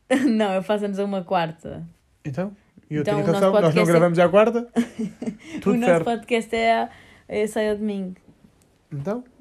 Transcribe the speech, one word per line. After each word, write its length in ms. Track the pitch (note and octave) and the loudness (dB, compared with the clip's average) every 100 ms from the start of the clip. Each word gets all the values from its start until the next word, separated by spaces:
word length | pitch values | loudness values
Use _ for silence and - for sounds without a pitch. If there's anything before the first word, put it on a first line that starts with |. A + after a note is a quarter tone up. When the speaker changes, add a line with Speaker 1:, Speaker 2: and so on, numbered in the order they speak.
| _ | _
Speaker 1:
<laughs> 160 | C4+ B3+ | 0 2
Não, 260 | A3 G3+ | 2 0
eu 100 | F#3+ | -2
faço 220 | F#3 G#3 G#3 | -2 -4 -2
anos 120 | G3 | -4
a 80 | G3+ | -4
uma 180 | G3 | -4
quarta. 640 | E3+ F#3 E3 - C#3+ D3+ E3+ - _ _ D3+ | -2 -2 -2 -6 -14 -14 -16 -20 _ _ -10
Speaker 2:
Então? 300 | C3+ G3+ - _ _ _ | -6 -8 -10 _ _ _
E 60 | D3+ | -4
eu 60 | |
Speaker 1:
Então, 140 | F3 - | -2 0
Speaker 2:
tenho 120 | G3+ | 0
Speaker 1:
o 40 | |
nosso 20 | G3+ F#3+ | 2 4
Speaker 2:
razão, 60 | |
nós 80 | G#3 | 4
não 80 | E3 | 4
Speaker 1:
podcast 200 | E3+ E3+ | 4 4
é 20 | |
Speaker 2:
gravamos 280 | E3+ F3 E3+ | 4 4 4
à 100 | F3 | 4
quarta. 380 | G3 A3 A#3 A#3+ | 6 4 2 -4
Speaker 1:
<laughs> 880 | A#3+ A#3 - G#3+ - A3 - D#4 D#4 | -4 -6 -6 -10 -8 -12 -12 -14 -4
Speaker 2:
Tudo 140 | - B3 | -2 0
Speaker 1:
O 20 | |
nosso 80 | A#3 | 2
Speaker 2:
certo. 120 | E3 E3 | 2 2
Speaker 1:
podcast 500 | A3+ - A#3 A3 A3+ | -4 -2 -4 -2 -2
é, 340 | A3+ A3+ A#3+ - - - - | 2 2 -2 -10 -20 -20 -8
é 200 | G#3 G#3+ | -4 -2
sai 220 | A3+ G#3+ | -2 -2
ao 80 | G#3 | -2
domingo. 380 | G#3+ G3+ F#3 F#3 _ _ _ _ _ _ _ | -4 -6 -8 -12 _ _ _ _ _ _ _
Speaker 2:
Então, 320 | D3 F3+ A#3 B3 - | -8 -6 -6 -10 -16